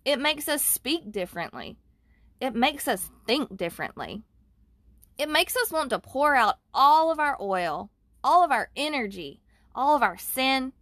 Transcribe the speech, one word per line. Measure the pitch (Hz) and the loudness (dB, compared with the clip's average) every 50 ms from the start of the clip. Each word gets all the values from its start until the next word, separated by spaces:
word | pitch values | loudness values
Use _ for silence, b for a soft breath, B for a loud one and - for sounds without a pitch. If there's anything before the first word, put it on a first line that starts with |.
| - | -2
It | 262 285 240 | 0 0 2
makes | 285 302 302 302 - | 0 0 -2 -2 -4
us | 320 294 277 | -4 -2 -2
speak | - - - - - 254 320 339 - 208 | 0 -2 -2 -2 -2 -2 -4 -4 -4 -8
differently. | 208 202 180 185 - 175 165 - - 123 85 - - - _ _ _ _ _ _ _ _ _ _ _ _ | -8 -6 -8 -6 -8 -10 -12 -10 -12 -14 -14 -14 -16 -20 _ _ _ _ _ _ _ _ _ _ _ _
It | 247 262 214 | -6 -4 0
makes | 226 247 302 294 - - | 0 0 0 0 -2 -4
us | 277 214 185 - - - _ _ | -4 -4 -4 -6 -10 -16 _ _
think | - 240 302 254 - 190 | -2 0 0 -2 -4 -6
differently. | 185 180 170 - - 151 - - - 120 82 - 214 - _ _ _ _ _ _ _ _ _ _ _ _ _ _ _ _ _ _ | -8 -8 -8 -6 -8 -10 -10 -10 -12 -12 -12 -12 -14 -16 _ _ _ _ _ _ _ _ _ _ _ _ _ _ _ _ _ _
It | - 294 302 | -6 -4 0
makes | 302 320 370 - - | 0 0 0 0 -2
us | 508 466 - | -2 -2 -2
want | 320 311 285 254 | -2 -2 -2 -2
to | 220 175 | -4 -6
pour | - - - 262 294 294 285 | -6 -6 -2 0 2 4 4
out | 254 220 202 - - _ _ - | 4 4 2 0 -2 _ _ 2
all | 247 269 285 302 320 320 330 | 4 6 6 6 6 4 2
of | 320 311 | 2 0
our | 302 285 262 - | 0 -2 -2 -2
oil, | 196 196 190 180 175 160 147 175 202 - _ _ _ _ _ _ - | -4 -2 -2 0 0 -2 -4 -6 -8 -12 _ _ _ _ _ _ 2
all | 269 320 359 349 | 4 6 6 6
of | 302 | 4
our | 269 190 147 - _ | 2 0 0 -2 _
energy, | 254 285 302 302 269 226 196 196 180 156 139 - - _ _ _ _ _ _ - | -4 -4 -2 -2 -4 -4 -6 -8 -10 -12 -14 -14 -18 _ _ _ _ _ _ -6
all | 233 262 294 302 | 0 2 4 4
of | 269 233 | 4 4
our | 190 175 | 2 0
sin, | - - - - 254 262 269 269 262 262 262 - _ | -4 -8 -6 -2 0 2 2 2 0 -2 -4 -10 _